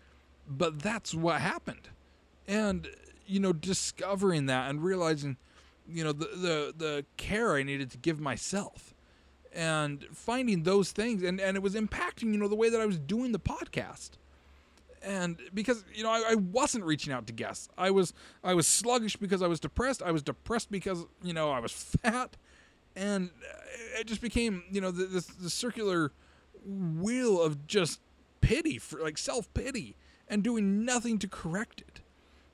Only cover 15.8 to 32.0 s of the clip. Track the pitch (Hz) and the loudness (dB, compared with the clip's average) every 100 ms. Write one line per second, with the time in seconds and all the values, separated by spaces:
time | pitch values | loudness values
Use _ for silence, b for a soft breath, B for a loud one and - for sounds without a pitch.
15.8 | 185 208 220 226 226 226 180 220 285 233 | -2 -4 0 2 4 4 4 2 2 0
16.8 | 170 151 151 127 113 113 104 - - - | 0 0 0 -4 -6 -6 -6 -6 -12 0
17.8 | 185 196 175 - B B 180 180 151 - | 4 4 2 -2 B B 2 4 6 4
18.8 | 233 247 214 - 196 190 180 170 160 - | 4 2 2 -2 -2 2 2 0 -2 0
19.8 | 247 269 180 160 143 123 - 226 - 202 | 0 0 0 0 0 -6 -2 -2 -2 -4
20.8 | 196 180 170 - 180 160 151 131 113 - | -2 -4 -6 -10 -6 0 0 0 -2 -8
21.8 | - - 240 240 254 - b b b b | -2 0 2 -2 -4 -10 b b b b
22.8 | _ 185 202 202 180 - - - - 233 | _ -6 -2 -2 -2 -8 -18 -16 -16 -14
23.8 | 226 226 226 220 233 247 233 180 175 196 | -10 -8 -4 -4 0 0 0 -2 -4 -2
24.8 | 185 175 190 185 - - 175 - 240 226 | -2 -2 -2 -2 -4 -10 -6 -4 -4 -2
25.8 | 208 175 147 - b b b - 196 196 | 0 2 0 -2 b b b -18 -10 -4
26.8 | 175 160 202 254 240 185 160 147 147 208 | -2 -2 0 2 4 4 4 0 0 2
27.8 | 165 - _ _ _ - - 254 330 117 | 2 -2 _ _ _ 2 4 4 2 -2
28.8 | - 143 156 151 - 262 - - 240 254 | -8 -6 -4 -4 -2 -4 -2 -6 -4 -6
29.8 | 123 - b b b 208 208 233 196 202 | -8 -14 b b b 0 2 2 2 2
30.8 | 240 247 233 214 196 - 165 185 233 - | 2 2 2 -2 -2 -6 -4 -4 -6 -10
31.8 | - - | -20 -20